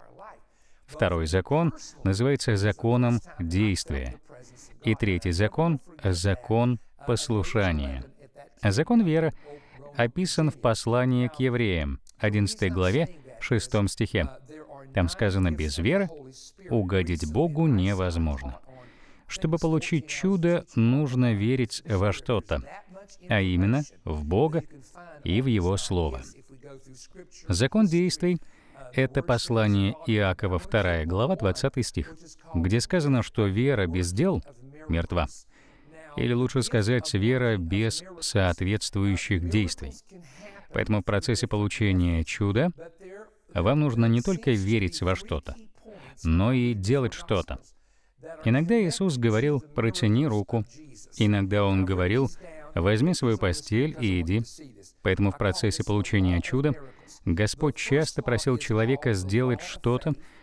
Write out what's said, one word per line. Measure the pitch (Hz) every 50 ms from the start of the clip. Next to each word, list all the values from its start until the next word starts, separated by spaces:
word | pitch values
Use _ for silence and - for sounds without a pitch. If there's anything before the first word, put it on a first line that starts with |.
| - - - - - - - - - _ _ _ _ - - - _
Второй | - - - - 90 87 82 82
закон | 76 87 95 92 - 139 156 170 160 - - - - - - -
называется | 98 98 95 120 135 143 123 - - 110
"законом | 98 98 107 98 - - 117 120 123 123 120 120 113 - - - -
действия". | 90 82 87 92 110 104 92 85 - - 78 67 64 64 - - - - - - - - - - - - - - -
И | 117 107
третий | - - 104 92 85 - 95
закон — | 85 85 104 107 - - 160 170 160 135 - - - - -
"закон | 98 92 87 85 98 95 - - - 110 113 120 123 123 117 - - - - -
послушания". | - 117 110 - - 113 107 92 - - 113 101 92 82 76 69 65 65 64 62 - - - - - - - - - - - -
Закон | 104 95 117 160 - 240 233 220
веры | 170 156 160 160 156 - - - - 147 147 - - - - - - -
описан | - 120 117 - 175 185 170 - - 156 151
в | - -
послании | - 123 113 - - 117 117 123 127 127 127 123 123
к | 120 - -
евреям, | 127 131 120 123 120 104 90 82 76 71 65 - - - -
одиннадцатой | - - 107 101 107 101 98 - - 104 92
главе, | 85 92 92 90 98 143 165 - - - - - - -
шестом | - - 127 107 - - - 107 101
стихе. | 95 - - 113 - - 104 80 69 65 - - - - - - - - - 135 135 131
Там | - 90
сказано: | 82 - - 113 101 92 95 92 87
"Без | 78 73 78 76 73
веры | - 85 110 165 196 196 180 - - - 131 131 - - - - - - -
угодить | 123 117 98 90 98 92 90 80 87 - - 76
Богу | 78 110 160 175 147 151 165
невозможно". | 160 131 98 90 98 104 92 92 90 82 85 82 78 71 65 67 65 - - - - - - - - - - - - - - -
Чтобы | - - - - 160 160
получить | 165 - 160 160 156 - - 175 151 -
чудо, | - - - - 185 196 180 165 170 175 165 - - -
нужно | - 113 117 127 143 151 139 127 127 127 120 110
верить | 98 101 113 131 131 123 107 - - -
во | - 107 92 98 104
что-то, | 95 - - - 120 101 - - 78 69 65 - - - - - - - - - - - - -
а | 117 104
именно | 95 92 90 87 95 101 120 143 147 - - - -
в | - 80 76 73
Бога | 73 85 104 143 160 151 165 - - - 143 - - - - - - - - -
и | 85 87 113
в | 131
Его | 135 113 101 85 90 98
Слово. | 98 - - 98 87 82 76 65 64 64 - - - - - - - - 143 139 135 - - 131 - - - - - - - - - -
Закон | - 101 85 123 135 - 214 220
действий — | 185 156 170 180 180 - - - 180 180 165 - - - - - - - - 139 - -
это | - 135 131 - 139 127
послание | - 123 117 - - 120 113 107 104 101 98 98 98 117 - -
Иакова, | - 110 107 104 95 92 - - 95 92 87
вторая | - - - 110 98 90 85 82 78
глава, | 80 87 95 117 151 190
двадцатый | - 110 95 92 - - 135 - 131
стих, | 107 - - - 78 - - - - - - - - - -
где | 87 85 90 101 117
сказано, | 120 - - 180 151 143 135 120 107
что | - - - 107
вера | 98 95 107 123 139 139 110 95
без | 85 82 92 90 85
дел | 90 101 160 196 175 92 - - - - - - - - -
мертва. | - 82 82 82 - 90 87 76 - - - - - - - - - - - - - - - - - -
Или | - 123 120 120
лучше | 120 127 123 - 135
сказать, | 117 - - 113 101 107 123 123 - - -
вера | 98 95 113 131 127 123 120 110
без | 98 85 82 95 101 110 113 - - 180 190 185 170
соответствующих | - - - 107 95 90 85 - 92 92 104 107 - - - 104 98 101 98 92 - - 104 90 87 82
действий. | 90 107 104 85 - - - 69 71 - - - - - - - - - - - - - - - -
Поэтому | - 101 101 107 104
в | 90
процессе | - 104 98 - - 117 - -
получения | 107 - 104 104 104 - - 113 101 95 92 87 87 82 82 78
чуда | - - - 104 101 98 113 147 175 170 - - - - - - 180 190 202 220 - _ _ _ - -
вам | - - - 139 151
нужно | 151 147 113 117 117
не | 113 113 120
только | 120 202 190 165 - 143
верить | 120 101 95 98 113 113 98 87 - -
во | - 87 92
что-то, | - - - - 76 - - - - - - - _ - - - - - - - - -
но | 82 80 85 98 120
и | 131 127 120 120 120
делать | 101 92 101 127 139 127 113 -
что-то. | - - - 110 92 80 - 82 78 - - - _ _ _ _ _ _ _ _ _ - 160 - - -
Иногда | - 120 139 165 170 233 233
Иисус | 208 170 - - 196 190 147
говорил: | 123 117 117 107 110 127 147 147 135
"Протяни | - - - - 110 117 - - - 104 104 123 151
руку". | 151 110 104 98 - - 113 104 - - - - - - - - - -
Иногда | - 117 104 104 101 98 95 101 104 101
Он | 98 98 95 95
говорил: | 90 95 90 90 90 107 127 139 113 - - - - - - - - -
"Возьми | - 85 98 107 110 135 175 180
свою | - - 120 110
постель | - - 90 87 - - - 104 113 139 160 147 -
и | 120 104 92 90
иди". | 85 82 95 113 117 - - - - 135 120 - - - _ _
Поэтому | - 101 95 - 101 101
в | -
процессе | - 107 98 90 - - 107 95 - -
получения | - 101 104 98 - - 101 92 92 87 85
чуда | - - - 131 139 151 135 - - - - - - - - - -
Господь | - 85 82 107 107 - - 151 147 131
часто | - - - 135 147 156 - - -
просил | 135 - 120 110 - 139 127
человека | 117 - - 113 107 113 120 139 - - 127 110
сделать | 92 90 95 98 117 127 127 120 -
что-то, | - - - - - 120 123 127 - 160 143 - - - - -